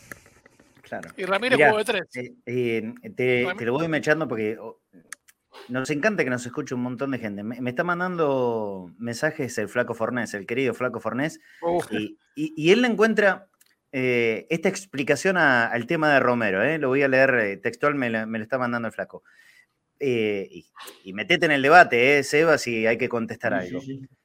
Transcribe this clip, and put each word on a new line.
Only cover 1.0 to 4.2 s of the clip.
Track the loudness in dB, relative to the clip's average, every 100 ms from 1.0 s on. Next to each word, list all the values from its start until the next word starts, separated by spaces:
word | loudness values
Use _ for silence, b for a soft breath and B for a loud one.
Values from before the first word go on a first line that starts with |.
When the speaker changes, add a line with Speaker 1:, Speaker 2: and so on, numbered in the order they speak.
| -12 -8
Speaker 2:
Y | -2
Ramírez | 0 2 6
Speaker 1:
Mirá, | 6
Speaker 2:
jugó | 4
de | 0
tres. | -4 -6 -12
Speaker 1:
eh, | -12 -12 -6
eh, | -2 -2 -2 -4 -12 -12 -2
te, | 0 2
Speaker 2:
Ramírez. | 0 -2
Speaker 1:
te | -2
lo |
voy | -2 -2
mechando | -2 0 0